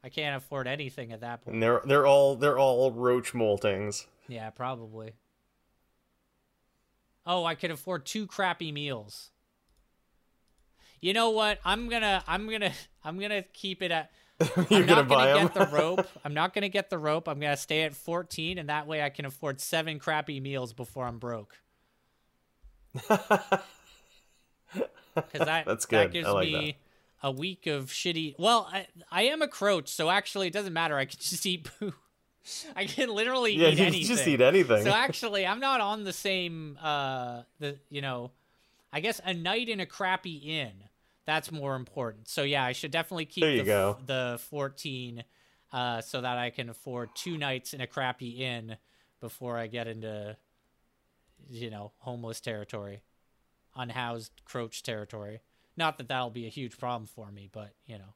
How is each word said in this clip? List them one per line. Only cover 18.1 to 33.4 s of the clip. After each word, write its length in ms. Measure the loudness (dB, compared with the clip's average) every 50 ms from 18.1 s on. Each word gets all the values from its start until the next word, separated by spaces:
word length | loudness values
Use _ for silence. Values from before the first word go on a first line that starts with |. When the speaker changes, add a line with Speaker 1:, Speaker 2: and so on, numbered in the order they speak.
| -2 -2 -4 -6 -6 -6 -4 -4 -4 -6
Speaker 1:
and 100 | -4 -4
that 160 | -4 -4 -2
way 160 | -4 -2 -2
I 80 | -2 -2
can 160 | -2 -4 -8
afford 340 | -8 -8 -6 -6 -6 -4 -4
seven 380 | -4 -2 0 0 0 0 -4 -6
crappy 420 | -2 0 0 0 0 -2 -6 -6
meals 340 | -6 -4 -4 -4 -4 -6 -8
before 320 | -12 -12 -12 -6 -6 -6 -6
I'm 100 | -6 -8
broke. 400 | -8 -6 -6 -6 -8 _ -20 -20 _ _ _ _ _ _ _ _ _ _ _ _ _ _ _ _ _ _ _ _ _ -20 _ _ _ _ _
Speaker 2:
<laughs> 140 | -14 0 2
Speaker 1:
'Cause 320 | 0 0 4 2 2 2 2 0 -2 -2 -2 -8 -20 -20 _ -20 -20 -20 _ _ _ -20 _ _ _ _ _ _ _ _ _ _ -6 -6 -6 -6 _ -20 _ _ _ -6 -6 -4 -4
that, 320 | -2 0 0 0 -2 0
Speaker 2:
That's 200 | -2 -2 -2 -2 2
Speaker 1:
that 20 |
Speaker 2:
good. 220 | 4 4 4 4
Speaker 1:
gives 160 | 2 -2 0 2
Speaker 2:
I 40 |
like 140 | 2 2 2 2
Speaker 1:
me 300 | 0 -2 -2 -4 -6 _ _ _ _ _ _ _ _ _
Speaker 2:
that. 60 | -6 -4
Speaker 1:
a 40 |
week 340 | -4 -2 -4 -6 -6 -6 -4
of 220 | -2 -2 -2 -4 -6
shitty, 480 | -8 -4 -4 -2 -2 -2 -4 -6 -6 0
well, 320 | 4 4 4 4 2 0
I, 140 | -6 -8 -8 -8 _ -20 -16 _
I 120 | 0 2 2
am 180 | 2 2 2
a 60 | -2 -2
croach, 420 | -2 0 2 2 2 2 0 -4
so 200 | -4 0 2 4
actually 360 | 4 2 2 0 -4 -2 -2 -2
it 60 | -2
doesn't 200 | -2 -4 -2 -2
matter. 220 | -2 0 0 0
I 100 | 0 -2
can 120 | -2 -6 -8
<laughs> 20 |
just 240 | -6 -6 -4 -2 -2
eat 180 | -2 -4 -4 -6 -14 -10 -8
poo. 140 | -8 -8 -8 _ _ _ _ _ _ _ _ _ _ -12 -12 -12 -12 -10 -6
I 100 | -6 -4
can 240 | -4 0 -2 -2 0
literally 440 | 0 0 0 2 2 2